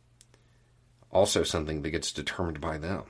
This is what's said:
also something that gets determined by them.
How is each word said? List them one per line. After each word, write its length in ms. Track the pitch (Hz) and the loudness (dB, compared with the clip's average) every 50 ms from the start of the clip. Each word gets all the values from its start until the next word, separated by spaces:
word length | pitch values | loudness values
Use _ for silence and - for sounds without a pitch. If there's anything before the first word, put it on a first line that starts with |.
| _ _ - - - - - - _ _ - - - _ _ - _ _ - - - - | _ _ -20 -20 -20 -20 -20 -20 _ _ -20 -20 -20 _ _ -20 _ _ -20 -20 -12 2
also 340 | - 92 98 - - 98 80 | 4 6 6 6 6 2 2
something 400 | - - 85 78 76 78 76 73 | 2 0 0 0 0 -2 -2 -2
that 80 | 76 | -2
gets 200 | 76 82 71 - | -2 -2 -2 -4
determined 480 | - - 73 - - - 92 85 78 73 | -4 -4 -6 -4 -4 -2 -2 -2 -2 -4
by 180 | 71 82 78 76 | -4 -4 -4 -4
them. 260 | 76 85 98 78 - - | -4 -4 -4 -4 -6 -10